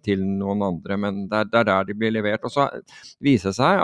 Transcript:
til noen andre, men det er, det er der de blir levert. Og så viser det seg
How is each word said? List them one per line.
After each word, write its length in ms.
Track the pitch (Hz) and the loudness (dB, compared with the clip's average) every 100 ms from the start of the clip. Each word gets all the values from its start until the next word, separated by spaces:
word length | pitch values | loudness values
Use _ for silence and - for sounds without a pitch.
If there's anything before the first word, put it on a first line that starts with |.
til 240 | 104 98 95 | -2 0 0
noen 400 | 98 98 101 98 | -2 -2 -2 -2
andre, 260 | 85 - 101 | -2 -4 -4
men 280 | 101 98 95 | -2 -4 -2
det 140 | 107 | -2
er, 80 | 107 | 2
det 80 | 117 | 2
er 80 | 107 | 4
der 220 | 95 98 | 2 0
de 80 | 104 | -2
blir 160 | 113 110 | -2 0
levert. 240 | 104 110 | 0 -2
Og 80 | 120 143 | -2 0
så 80 | 139 - - - - - | 0 -2 -14 -20 -20 -4
viser 300 | 139 120 98 | 2 2 2
det 80 | 98 | 0
seg 160 | 147 190 | 2 4